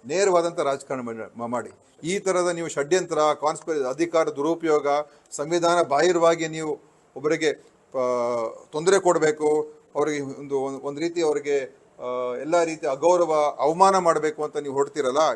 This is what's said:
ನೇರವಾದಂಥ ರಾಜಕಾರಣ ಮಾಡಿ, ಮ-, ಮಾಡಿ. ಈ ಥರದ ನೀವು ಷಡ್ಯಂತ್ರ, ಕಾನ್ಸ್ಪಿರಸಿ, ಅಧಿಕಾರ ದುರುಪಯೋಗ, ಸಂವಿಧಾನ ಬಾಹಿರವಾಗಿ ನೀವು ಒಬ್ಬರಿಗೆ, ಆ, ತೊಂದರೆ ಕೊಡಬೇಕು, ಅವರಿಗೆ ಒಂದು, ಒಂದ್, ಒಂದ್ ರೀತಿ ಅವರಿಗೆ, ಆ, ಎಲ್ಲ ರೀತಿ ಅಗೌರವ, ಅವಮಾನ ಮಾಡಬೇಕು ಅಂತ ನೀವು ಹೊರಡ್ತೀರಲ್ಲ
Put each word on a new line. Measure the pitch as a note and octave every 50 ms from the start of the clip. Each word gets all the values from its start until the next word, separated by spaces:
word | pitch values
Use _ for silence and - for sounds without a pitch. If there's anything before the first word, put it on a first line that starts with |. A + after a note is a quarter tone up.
| - A#2
ನೇರವಾದಂಥ | D3+ F#3 G3+ G3+ F3+ E3+ E3 E3+ E3 E3+
ರಾಜಕಾರಣ | D3+ C#3 C3+ C3+ - - C#3+ C3
ಮಾಡಿ, | A#2+ A#2 A2+ A2+ G#2+ F#2 _ A2+
ಮ-, | A#2+
ಮಾಡಿ. | A#2 B2 A#2+ G#2+ - - _ _ _ _ -
ಈ | D3 D#3+ F#3+ G3+
ಥರದ | G3 F#3+ F3+ F3+ F3 F3+
ನೀವು | F3 E3+ E3 D#3
ಷಡ್ಯಂತ್ರ, | - D3+ C#3+ D3+ F3 F#3 F3 E3+ E3 D3+ D3+ D3+ D3 -
ಕಾನ್ಸ್ಪಿರಸಿ, | C#3+ D#3 D#3+ D#3 - E3+ D#3+ D3 C3
ಅಧಿಕಾರ | B2+ C3 D3 E3+ E3 E3+ D#3+ D#3+ D3+
ದುರುಪಯೋಗ, | - C3+ C#3+ D#3+ E3 E3 E3 D#3+ D3+ D3 C3+ C#3+ C#3+ D3 D3+ - - _ _ _
ಸಂವಿಧಾನ | - - C#3+ D#3 E3+ F3 E3 E3+ F3 F3
ಬಾಹಿರವಾಗಿ | E3 B2+ C#3 C#3+ D#3+ F#3 F3 E3+ E3 E3 E3+ D#3+ D#3+ D#3+
ನೀವು | D#3+ D#3+ D#3 D#3 C#3+ - _ _ _ _ _ _ _
ಒಬ್ಬರಿಗೆ, | C3 C3+ D3+ E3 D3+ D#3 D3+ C3 - _ _ _ _ _ _ -
ಆ, | C3+ B2+ B2 B2 B2 A#2+ A#2+ A#2+ A#2 A2+ A2 - - - _
ತೊಂದರೆ | - D3+ E3 F#3 G3 F#3+
ಕೊಡಬೇಕು, | F3+ F3+ E3+ E3 D#3 D3+ D3+ D3+ D3+ D3+ D3+ D3+ D3+ - - - _ _ _
ಅವರಿಗೆ | D3 D3 D#3 D3+ C#3+
ಒಂದು, | C#3 C3+ C#3 C3+ C#3+ C#3 C#3 C3+
ಒಂದ್, | C3 C3+ C3+ C3
ಒಂದ್ | C3+ C#3+ C#3+ D3
ರೀತಿ | E3 E3+ E3+ F3
ಅವರಿಗೆ, | E3 D3+ C#3+ C#3+ C#3 D3 C#3+ C#3 C3 - - _ _ _ _ -
ಆ, | B2 B2 B2+ B2+ B2 B2 B2
ಎಲ್ಲ | B2 C3+ D#3 E3+ F3 E3+
ರೀತಿ | D#3+ D#3+ D#3 -
ಅಗೌರವ, | D3 C3+ C3+ D3 E3+ F3+ F3 E3+ D#3+ D#3 D3+ D3 D3 - -
ಅವಮಾನ | B2+ D3 D#3+ F3 F#3+ G3 G3 F#3
ಮಾಡಬೇಕು | F3+ E3+ D#3+ D#3 D3+ D#3 D3 - D3+
ಅಂತ | D3+ -
ನೀವು | D3+ D3 C#3 C3
ಹೊರಡ್ತೀರಲ್ಲ | C#3 C#3 C#3 - D3+ C3+ B2+ B2+ D3 D#3+ D3 A#2+